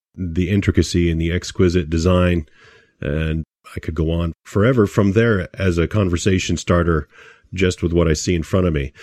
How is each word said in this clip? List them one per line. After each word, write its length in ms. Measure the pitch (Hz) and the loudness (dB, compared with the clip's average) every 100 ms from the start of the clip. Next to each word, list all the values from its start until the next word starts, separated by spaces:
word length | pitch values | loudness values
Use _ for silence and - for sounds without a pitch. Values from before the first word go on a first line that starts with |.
| _ | _
the 340 | - 90 82 87 | -10 -6 -2 0
intricacy 640 | 101 95 92 82 90 85 | 2 2 2 0 0 0
and 100 | 80 | 0
the 120 | 82 | -2
exquisite 580 | 90 - - 92 87 78 | -4 -6 0 2 2 -2
design. 580 | 82 85 90 90 87 76 _ - - _ _ | 0 2 2 2 0 -4 _ -20 -20 _ _
And 420 | - 76 78 80 76 _ - - | -6 -4 -2 -4 -6 _ -16 -12
I 40 | |
could 140 | - | -8
go 160 | 80 80 | -4 -2
on 220 | 85 85 - - | -2 -4 -8 -6
forever 400 | 104 110 131 101 | 0 2 4 2
from 260 | - 101 | 2 2
there 360 | 101 117 101 85 - | 2 2 0 -4 -2
as 160 | 95 85 | 0 0
a 100 | 80 | 0
conversation 680 | 107 95 85 104 95 - 87 | 0 0 0 0 0 0 -4
starter, 520 | - 87 85 80 - - - - _ | 0 2 2 0 -2 -16 -20 -20 _
just 300 | 92 92 - | -2 -2 0
with 100 | 87 | 0
what 160 | 85 82 | 2 2
I 60 | |
see 200 | 78 - | 0 0
in 80 | 87 | -4
front 240 | 78 95 90 | 0 0 0
of 60 | |
me. 200 | 76 67 - | -2 -4 -10